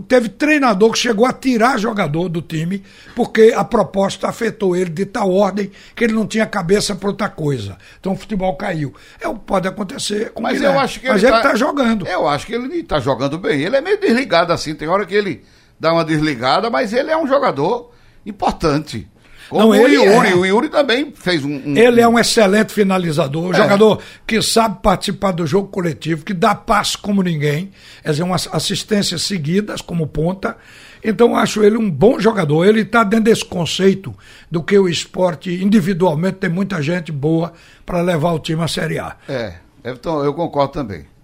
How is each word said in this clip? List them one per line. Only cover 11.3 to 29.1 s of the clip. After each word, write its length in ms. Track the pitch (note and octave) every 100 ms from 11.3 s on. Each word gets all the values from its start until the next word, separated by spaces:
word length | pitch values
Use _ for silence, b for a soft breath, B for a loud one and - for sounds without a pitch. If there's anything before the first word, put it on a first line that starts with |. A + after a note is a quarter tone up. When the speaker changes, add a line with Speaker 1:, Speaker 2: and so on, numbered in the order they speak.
Speaker 1:
ele 100 | A3+
Speaker 2:
tá 60 | A3
Speaker 1:
tá 60 | A#3
jogando. 500 | D4+ C#4+ A#3 A3 D#3+
Speaker 2:
Eu 220 | F3+ D3+
acho 180 | C#3+ -
que 80 |
ele 300 | A#3 B3+ E4+
tá 160 | - D#3
jogando 360 | C3 A#2+ B2+ D#3+
bem. 260 | - C#3+
Ele 120 | F3+ C4+
é 40 |
meio 180 | E4+ G4+
desligado 520 | F4 A#3 C4+ E3+ F3
assim, 240 | D#3+ D3+ D#3
tem 100 | D#3
hora 180 | F#3+ F3+
que 80 |
ele 280 | G3+ G3 A#2+ - b b b
dá 140 | D#3
uma 120 | E3
desligada, 640 | D#3+ D#3 D#3 B2 B2+ E3 A3+
mas 220 | B3+ A3+
ele 180 | B3 D#4
é 60 | D#4+
um 100 | C#4
jogador 640 | C#4 A#3+ C3+ D#3+ A#3+ - b b b G#3
importante. 840 | G#3 - - D#3+ C#3+ D3+ A2+ F#2 _ B B B
Como 140 | D#3+
Speaker 1:
Não, 60 | A3
Speaker 2:
o 40 |
Speaker 1:
ele 220 | G#3 B3+ C#4+
Speaker 2:
Yuri. 320 | G3 A3+ G#3
Speaker 1:
é. 60 |
Speaker 2:
O 120 | F3+ F#3+
Yuri 220 | G#3 D4+
também 420 | D#4 C4+ A#3+ D4+
fez 300 | - F3+ E3+
um, 60 | C#3+ C#3+ C3+
um 100 | C#3+
Speaker 1:
Ele 240 | A#3+ A#3+
é 80 | A#3
um 100 | A#3
excelente 540 | - A3+ G3 G#3 G#3
finalizador, 680 | G#3 G3 F#3 E3+ D3+ C#3 D#3+
um 100 | F3+
Speaker 2:
É. 40 | F3+
Speaker 1:
jogador 440 | - G3+ A3 - B B -
que 140 | G#3+
sabe 380 | - A3+ A3+ E3+
participar 520 | G#3+ F3+ - E3+ G3
do 140 | F3 D#3+
jogo 220 | F#3+ G3
coletivo, 560 | G3 F3 C#3+ D3+ D#3+
que 80 | D#3+
dá 220 | F#3 A3+
passe 420 | F3 - G#3 - -
como 240 | G3+ G3+
ninguém, 480 | F3+ D#3 D3 D3 G3 - B B
quer 80 | -
dizer, 120 | D3
umas 260 | F3+ F3 -
assistências 720 | E3 - G3+ - G3+ -